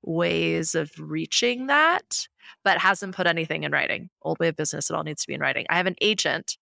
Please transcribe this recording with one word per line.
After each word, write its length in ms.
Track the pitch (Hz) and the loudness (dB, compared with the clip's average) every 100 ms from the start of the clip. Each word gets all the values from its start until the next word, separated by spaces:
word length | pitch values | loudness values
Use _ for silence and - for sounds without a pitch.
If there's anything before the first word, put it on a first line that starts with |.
| - | -2
ways 680 | 165 170 165 165 165 160 165 | 0 2 2 2 0 0 -2
of 160 | 156 - | -4 -10
reaching 680 | 156 156 165 - 240 247 262 | -8 -6 -2 0 0 -2 2
that, 600 | 285 320 349 - - - _ - - | 4 4 2 -2 -8 -8 _ -20 -2
but 140 | 196 175 | 2 4
hasn't 380 | 185 196 190 190 | 4 2 -4 0
put 120 | 175 | 2
anything 360 | 165 160 160 | 2 -2 -4
in 80 | 151 | 0
writing. 380 | 143 - - - _ | 0 0 -4 -6 _
Old 180 | - 160 | -4 0
way 100 | 165 | 0
of 60 | 156 | 0
business, 340 | 151 151 - | -4 -4 -4
it 60 | 160 | -4
all 80 | |
needs 180 | 156 151 | -4 -6
to 60 | - | -6
be 60 | |
in 80 | 139 | -2
writing. 240 | 139 - - | -2 -2 0
I 80 | 170 | 0
have 100 | 185 | 0
an 80 | 180 | 0
agent 560 | 208 214 - 160 - - | 0 0 0 -2 -6 -12